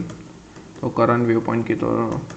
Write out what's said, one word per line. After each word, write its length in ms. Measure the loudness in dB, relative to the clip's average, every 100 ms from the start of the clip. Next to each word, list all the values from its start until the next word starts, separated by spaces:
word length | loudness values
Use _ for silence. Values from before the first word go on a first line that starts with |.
| 0 -12 -18 -20 -20 -20 -18 -6
तो 80 | -4
current 380 | 2 4 4 4
वेव 140 | 2
पॉइंट 260 | 2 -2 0
की 80 |
तो 460 | 0 2 0 0 -4 -6